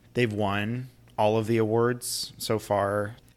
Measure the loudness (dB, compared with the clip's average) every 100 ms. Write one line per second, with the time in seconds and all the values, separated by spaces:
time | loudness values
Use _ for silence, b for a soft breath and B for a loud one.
0 | -8 0 0 0 0 0 -2 -6 -8 -16
1 | -12 0 2 2 2 2 2 2 2 0
2 | -6 -8 -8 -10 -4 -4 0 0 2 0
3 | -2 -8 -8